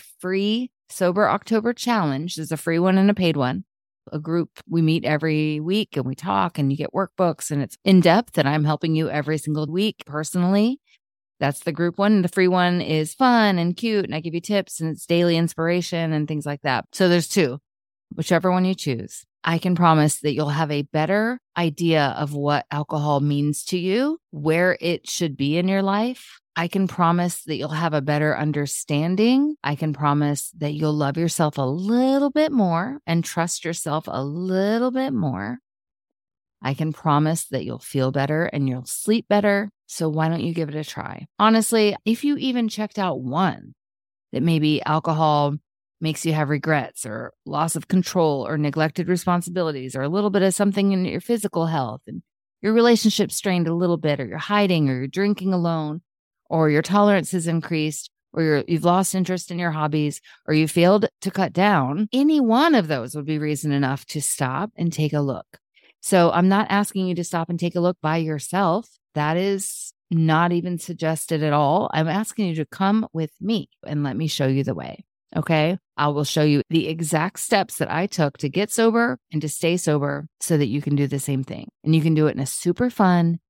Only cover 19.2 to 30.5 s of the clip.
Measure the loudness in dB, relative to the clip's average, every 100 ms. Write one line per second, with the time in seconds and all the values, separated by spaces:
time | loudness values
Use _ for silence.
19.2 | -20 _ -2 -2 0 4 6 6 4 2
20.2 | -2 -2 -2 -2 -2 -2 -2 -2 0 0
21.2 | -2 -6 -8 -4 -4 0 2 2 2 -2
22.2 | -6 -2 0 0 -2 -6 -4 -2 0 2
23.2 | 2 0 0 -2 -4 -4 0 0 0 -4
24.2 | _ -6 0 2 2 0 -2 -4 -6 -4
25.2 | -4 -2 -2 0 0 0 0 0 -2 -6
26.2 | -14 -20 _ -6 -4 -2 -2 2 2 2
27.2 | 0 -4 -6 -6 -4 -2 0 0 0 0
28.2 | 0 0 0 -2 -4 -6 -2 -2 0 2
29.2 | 4 4 2 -2 -4 -2 -4 0 2 2
30.2 | 2 -2 -6